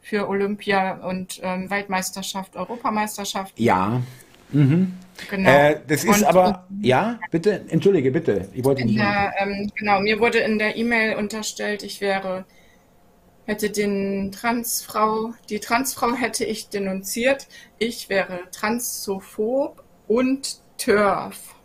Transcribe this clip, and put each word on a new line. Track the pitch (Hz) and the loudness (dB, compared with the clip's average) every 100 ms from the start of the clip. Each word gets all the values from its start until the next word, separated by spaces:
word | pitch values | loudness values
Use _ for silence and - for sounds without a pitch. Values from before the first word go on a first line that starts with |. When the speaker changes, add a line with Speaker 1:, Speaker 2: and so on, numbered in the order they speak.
Speaker 1:
für | - 208 202 | -4 -4 -2
Olympia | 196 202 208 - 196 190 180 180 | -2 -2 -4 0 0 0 -4 -6
und, | 185 185 - | -6 -8 -8
ähm, | 185 185 185 | -6 -6 -4
Weltmeisterschaft, | 202 202 190 185 - 190 196 190 - | -4 -2 -4 -4 -8 -8 -8 -10 -10
Europameisterschaft. | 185 233 240 214 214 - 202 208 190 - | -10 -4 -2 -2 -4 -6 -6 -6 -8 -2
Speaker 2:
Ja. | 113 92 95 120 123 - - - - | 2 4 4 0 -4 -10 -20 -20 -2
Mhm. | 139 139 165 185 - - - - | 4 6 6 2 -2 -16 -18 -10
Speaker 1:
Genau. | 95 95 139 147 | 0 6 8 8
Speaker 2:
Äh, | 156 - | 4 0
das | 147 | -2
ist | - 208 | 4 4
Speaker 1:
Und, | |
Speaker 2:
aber, | 208 175 185 202 - | 6 6 6 2 -6
Speaker 1:
und | 196 | -2
Speaker 2:
ja, | 208 127 202 240 - | 2 4 2 -4 -4
bitte, | 170 180 196 - | 0 2 0 -2
entschuldige, | 165 190 190 131 | 2 4 4 4
bitte. | 135 170 98 95 | 0 0 0 -2
Ich | - | -2
wollte | 127 135 | 0 2
Speaker 1:
in | 220 | 2
Speaker 2:
nicht | 208 | 2
Speaker 1:
der, | 202 202 202 - | 2 2 0 0
ähm, | 196 202 202 - | -2 -2 -6 -6
genau, | 208 202 | 0 2
mir | 202 220 | 2 2
wurde | 233 233 | 2 2
in | 214 214 | 0 0
der | 214 - | 0 -2
E-Mail | 233 233 220 208 | 0 0 0 -2
unterstellt, | 208 220 214 - 208 208 | -4 -6 -8 -6 -6 -6
ich | 202 202 | -8 -6
wäre, | 202 196 190 185 190 _ _ _ _ _ _ _ _ _ - | -2 -2 -2 -8 -10 _ _ _ _ _ _ _ _ _ -8
hätte | 214 208 | -4 -4
den | 202 208 196 196 196 196 | -2 -2 0 -2 -2 -4
Transfrau, | 190 240 240 233 - - 220 214 220 220 226 - | -4 -2 -2 -2 -6 -6 0 0 0 -4 -8 -8
die | 214 | -8
Transfrau | - 233 269 - 240 | -2 -2 -2 -2 -2
hätte | 247 240 - | 0 -2 -2
ich | 240 214 - | -4 -4 -6
denunziert, | 202 196 190 190 - 247 277 - - - _ | -4 -4 -4 -6 -2 0 0 -4 -20 -20 _
ich | 226 233 - | -4 -4 -4
wäre | 196 180 180 180 | -2 -2 -6 -12
transphob | - 214 240 - - - 196 - - 214 262 302 - - _ _ | -6 -2 -2 -4 -8 -6 -6 -8 -4 -2 0 -2 -6 -20 _ _
und | 226 262 269 - - _ _ | 2 2 0 -4 -12 _ _
terf. | - 202 202 170 - - - - | 0 4 4 0 -4 -12 -18 -20